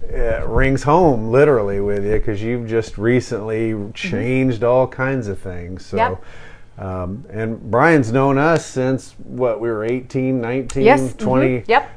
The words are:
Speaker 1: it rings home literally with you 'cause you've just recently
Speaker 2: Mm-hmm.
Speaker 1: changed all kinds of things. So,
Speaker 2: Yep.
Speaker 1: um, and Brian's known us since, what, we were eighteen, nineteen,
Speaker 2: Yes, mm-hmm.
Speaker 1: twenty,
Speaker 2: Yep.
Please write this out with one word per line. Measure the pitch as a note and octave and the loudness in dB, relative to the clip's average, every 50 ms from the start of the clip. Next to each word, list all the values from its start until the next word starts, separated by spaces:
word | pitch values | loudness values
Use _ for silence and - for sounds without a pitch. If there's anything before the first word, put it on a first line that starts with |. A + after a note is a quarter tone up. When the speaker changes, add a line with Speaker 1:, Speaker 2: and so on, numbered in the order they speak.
| - - | -4 -2
Speaker 1:
it | - C3 B2 A#2 A2+ - - | 0 0 2 0 0 0 -2
rings | A#2 A2 A#2+ C3 C3+ C3+ C3 - | 0 2 4 4 4 2 2 2
home | C#3 D3 F3 F#3 D#3+ C3+ A2 A2 A2+ | 4 4 6 6 6 4 2 0 2
literally | A2+ C3+ D3 D3+ C#3+ A#2 G#2 G2 G2+ G2+ | 4 6 6 6 6 4 2 0 0 0
with | G2+ G2+ G2+ G2+ G2 | 0 0 0 0 0
you | G2+ G#2+ G#2+ | 2 2 2
'cause | G#2+ - G#2+ G2 G#2+ | 2 2 0 -2 -2
you've | A2+ B2 B2 A#2+ | -2 -2 -4 -4
just | A2 A2 A2+ A2 - - - | 0 0 0 0 -2 -6 -2
recently | G#2 A#2 B2 - - - A#2+ G#2 G#2 A2 A2 A2 A2+ A2+ A2 | 2 4 4 4 2 0 -6 -6 -4 -4 -2 -2 0 -2 -2
Speaker 2:
Mm-hmm. | G#2+ G2+ G2+ G2+ | -4 -6 -8 -10
Speaker 1:
changed | - - F3+ B2 G2 A2 A#2+ C3 C3 C3 C3 B2 G2 A#2 | -8 -6 -4 -4 -2 -2 0 0 2 2 0 0 0 2
all | A#2 B2 C3 C3 | 2 4 4 2
kinds | B2+ - - C3 C3 C#3 C3 A#2 G2+ | 2 0 -4 -2 -2 -2 -4 -4 -6
of | F#2+ - | -8 -8
things. | - G2 F2+ F2 F2 F2 F#2 F#2 - | -8 -10 -10 -10 -10 -10 -12 -12 -12
So, | - - | -8 -2
Speaker 2:
Yep. | G#2 A3 - F#3 - - - - - - - - - - - - - G2 | -2 -2 -2 -2 -8 -12 -16 -16 -16 -16 -16 -18 -20 -20 -20 -16 -12 -10
Speaker 1:
um, | F#2+ F#2 F#2 F2+ F2+ F#2+ A#2 C#3 - | -8 -8 -6 -6 -8 -8 -10 -12 -12
and | G2+ G#2+ A2 A2+ A2+ - - G#2+ | -8 -6 -6 -6 -6 -8 -8 -2
Brian's | G2+ A#2 C#3 E3 E3 D3+ B2+ G#2+ A2+ | 2 4 4 6 6 4 4 2 2
known | C3+ C3+ C#3 C3+ C3+ | 2 2 2 2 2
us | C#3+ E3 E3 D3+ - | 2 2 2 0 -2
since, | - - C3 B2+ B2+ C3+ C3 - - - - - | -4 -4 -2 -2 0 -2 -2 -4 -12 -20 -18 -18
what, | - C3 B2 B2+ A#2+ A2 - | -14 -6 -2 -2 -2 -2 -2
we | A#2 A#2+ | -2 -4
were | A2+ G#2 G#2+ | -2 -2 -2
eighteen, | A2+ B2 B2+ C3 - - C3 C3 C3 C3 B2+ | -4 -4 -4 -6 -6 -4 -2 -2 0 -2 -2
nineteen, | A#2 A2+ B2 C3+ C3 A#2 - C#3 C3+ | -2 -2 -4 -4 -4 -4 -2 2 4
Speaker 2:
Yes, | A3 C4+ C#4 | 4 4 4
mm-hmm. | C4 B3+ - - | 2 -4 -6 -4
Speaker 1:
twenty, | A3 G#3+ B2+ C4 C#4 C4+ B3+ B3 - | -2 0 2 2 2 2 0 -2 0
Speaker 2:
Yep. | - A3 C#4 C#4 - - | 2 2 2 2 -2 -16